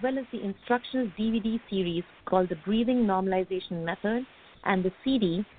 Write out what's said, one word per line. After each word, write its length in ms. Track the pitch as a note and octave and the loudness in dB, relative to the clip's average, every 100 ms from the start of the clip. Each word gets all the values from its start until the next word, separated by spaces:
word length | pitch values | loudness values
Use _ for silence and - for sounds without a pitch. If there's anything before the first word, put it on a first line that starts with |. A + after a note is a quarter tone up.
well 160 | B3 C4+ | -2 -2
as 60 | B3+ | -4
the 100 | A3 | -6
instructional 680 | G3+ G3 - A#3+ - C4 A#3 F#3+ | -6 -6 0 0 0 -2 -2 -2
D 140 | A3 | 0
V 80 | A3+ | 0
D 220 | A3 A3+ - | 0 -4 -2
series 340 | G3 F3 E3+ - - | -2 0 -2 -4 -10
called 240 | - F#3 F3+ | 0 2 2
The 80 | E3 | -2
Breathing 420 | F#3 A3 A#3+ B3 G#3+ | 0 0 2 2 2
Normalization 800 | F#3+ F#3+ F#3 F#3 F#3 - E3+ | 2 2 0 0 -4 -6 -6
Method 400 | E3 F#3+ G#3 A#3 C4 - - - | -4 -4 -2 -2 -6 -14 -20 -8
and 200 | - F#3+ | 0 2
the 60 | F#3 - | 0 -2
C 160 | C4 C4+ | 0 2
D, 260 | F#3+ E3+ G#3 | 2 0 -4